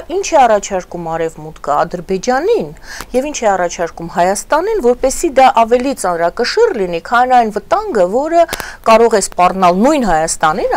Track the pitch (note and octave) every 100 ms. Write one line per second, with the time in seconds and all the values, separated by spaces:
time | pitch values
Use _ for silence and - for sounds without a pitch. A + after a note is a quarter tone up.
0 | - F4+ F#4+ D#4 A#3+ G#3 - F#3+ - F3
1 | E3 E3 E3 D#3+ D3+ - - D3 E3 F3+
2 | E3+ F#3+ A#3+ C4 F4+ A#4 D3+ D#3+ - -
3 | - B3 D4 C#4+ G#3+ F#3+ F3 - E3 -
4 | E3+ F#3 F3+ G3+ - D4+ F#4+ A4 A#3+ B3
5 | C5 - E4+ C4 C4 - A3 B3 C4 B3+
6 | F#3+ E3+ E3+ - A#3 - A4+ B3 F3+ E3+
7 | - - B3+ B3 A3+ G#3 - F#4 G#4+ A3+
8 | F3+ A#3 D4+ E4 E4 - - - - A3+
9 | A#3 G#3+ - - F3+ F#3 F3+ F3+ B3+ D#4
10 | A3 D#3+ D#3+ - D#3+ F3 B4